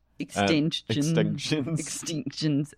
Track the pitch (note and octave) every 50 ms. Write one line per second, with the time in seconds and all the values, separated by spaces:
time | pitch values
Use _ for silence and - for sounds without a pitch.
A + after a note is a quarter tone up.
0 | _ _ _ - D3 - - F#3+ G3+ G3+ E3 D3+ D3 E3 - - - - A2+ C#3
1 | C#3+ D#3 E3 C#3 G#2+ G#2 G#2 C#3+ - - D3+ D#3 C3 E3 E3 D3+ - - - -
2 | - - E3 D3+ - - - - D#3 D#3 D3 C#3 D3+ - -